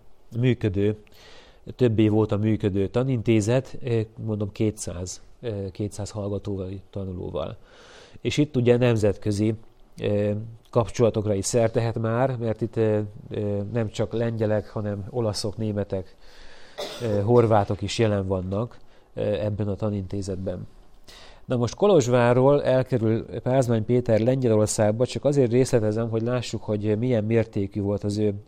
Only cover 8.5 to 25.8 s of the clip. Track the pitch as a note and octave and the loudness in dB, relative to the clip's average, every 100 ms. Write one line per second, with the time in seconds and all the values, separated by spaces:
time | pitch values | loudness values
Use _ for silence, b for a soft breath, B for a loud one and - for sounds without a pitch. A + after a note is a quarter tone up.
8.5 | B2+ A#2+ A#2+ B2+ A2+ G#2 F#2+ G#2+ G2+ G#2+ | 2 4 4 4 4 2 0 -2 0 0
9.5 | G#2+ - - - - A2 G#2 G#2 G#2+ A2 | -2 -8 -20 -20 -6 -2 0 0 -4 -8
10.5 | - - B2 G#2+ - A2+ A2 G#2+ G2 - | -16 -4 -2 0 2 2 2 0 -2 0
11.5 | A#2+ A2+ A#2 A#2 A2+ A2+ A#2 C3+ B2 A#2 | 2 2 2 -2 -2 -2 0 0 -2 -4
12.5 | G#2+ A2+ - A2 G#2+ G#2 - - G#2+ G#2 | -4 -4 0 2 2 -2 -8 -10 -6 -4
13.5 | G2+ G2+ A2+ G#2+ - G#2+ A2+ A#2 A2+ G#2+ | -4 -4 -4 -4 -2 -4 -2 -2 0 0
14.5 | G#2+ - A2+ G#2 G2+ F#2+ B2 A2 G2 G#2+ | 0 -2 -6 -6 -6 -6 -4 -2 -2 -6
15.5 | G#2+ A2 G#2 G2 G2 F2+ - B B B | -4 -4 -2 -4 -6 -8 -16 B B B
16.5 | B B B - - A#2 G2+ G2+ A#2+ A2+ | B B B -12 -8 -2 0 4 4 6
17.5 | G#2+ G2+ G2+ G2 - A2 G2+ F#2+ F#2+ F#2 | 4 2 -2 -4 0 0 0 -2 -2 -2
18.5 | G2 A#2+ - b b b - G#2+ G#2 G#2+ | -4 -4 -10 b b b -6 -2 -2 -2
19.5 | G#2+ G#2 F#2+ G#2+ G2+ F#2+ G2+ G2 F#2 F#2+ | -4 -4 -2 -2 -4 -6 -8 -6 -6 -6
20.5 | F#2 - - - - - B B B B | -8 -10 -18 -20 -20 -20 B B B B
21.5 | B2 A#2 - G#3 F3 A#2+ B2 A#2+ B2 C3 | -2 0 2 4 6 6 4 6 6 6
22.5 | C#3+ A#2+ C3 - A#2+ A2 A2 - A#2 B2+ | 4 4 0 2 0 2 0 -2 -6 0
23.5 | C3+ A#2+ A2+ G#2+ B2 A#2+ G#2+ A2+ C3+ B2 | 0 2 0 2 0 4 2 4 2 4
24.5 | G#2+ G#2+ - G#2+ A2 B2 A#2 C3+ C#3+ A#2+ | 4 2 2 2 2 -2 0 0 2 4
25.5 | B2 C3 B2 | 4 4 2